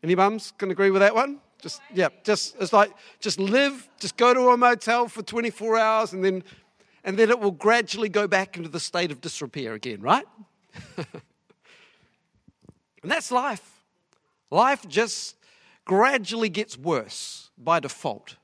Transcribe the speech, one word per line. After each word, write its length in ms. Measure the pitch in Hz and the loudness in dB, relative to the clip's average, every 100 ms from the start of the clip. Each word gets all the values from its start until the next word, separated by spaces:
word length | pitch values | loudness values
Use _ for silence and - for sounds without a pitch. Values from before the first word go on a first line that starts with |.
Any 140 | 160 180 | 0 2
mums 360 | 196 220 - - | 2 0 -10 -8
can 140 | 196 | -6
agree 180 | 185 196 | 0 2
with 120 | 190 | 6
that 120 | 202 | 4
one? 240 | 220 277 285 _ _ | 4 -2 -4 _ _
Just, 180 | 160 - - | -14 -14 -10
yeah, 140 | 185 165 _ | -2 -2 _
just, 320 | - 214 - - | -4 -2 -2 -6
it's 140 | 180 | 2
like, 180 | 214 202 - - _ | 4 4 0 -20 _
just 180 | 220 175 | -8 -4
live, 500 | 196 240 277 269 - _ | 0 2 2 -2 -18 _
just 160 | 202 - | -12 2
go 180 | 240 | 4
to 140 | 254 254 | 6 4
a 80 | 247 | 6
motel 500 | 247 233 - 240 240 | 4 2 0 0 -2
for 160 | - | -6
twenty-four 560 | 214 226 233 - 226 220 | -8 -4 -4 -6 -2 0
hours 340 | 220 220 226 | 2 2 -2
and 120 | 185 | -2
then, 180 | 190 185 180 - _ _ _ _ | -2 -2 -8 -20 _ _ _ _
and 120 | - 190 | -8 2
then 140 | 220 | 4
it 80 | 240 | 4
will 140 | 202 | 0
gradually 560 | 170 208 233 208 196 214 | 0 2 2 0 -4 -2
go 180 | 196 208 | -2 0
back 300 | 196 190 180 | 0 -2 -10
into 120 | 165 | -10
the 120 | 165 | -10
state 320 | - 175 175 | -6 -4 -4
of 80 | 135 | -6
disrepair 540 | 156 - 139 143 120 | -12 -10 -12 -10 -10
again, 260 | 110 123 104 | -10 -10 -8
right? 260 | 110 226 - _ 214 _ _ - - - | 0 0 0 _ -20 _ _ -20 -18 -14
<laughs> 100 | 156 - _ _ _ _ _ - _ _ _ _ _ _ _ _ - _ _ _ | -14 -14 _ _ _ _ _ -20 _ _ _ _ _ _ _ _ -20 _ _ _
And 100 | - | -4
that's 180 | 320 - | -4 -2
life. 540 | 247 277 208 _ _ _ _ _ _ _ _ _ | -2 -2 -6 _ _ _ _ _ _ _ _ _
Life 380 | 160 247 277 185 | 2 2 2 -2
just 480 | 147 226 - - - _ _ _ _ | -2 -2 -4 -12 -16 _ _ _ _
gradually 640 | - 185 247 277 196 226 220 | -2 2 4 2 -4 -4 -2
gets 280 | 180 214 - | -2 -8 -6
worse 760 | 147 147 104 - - - - _ | -2 -2 -4 -12 -14 -16 -20 _
by 220 | 123 165 | 0 0
default. 560 | 143 - 156 107 - - | 0 -8 -8 -8 -12 -20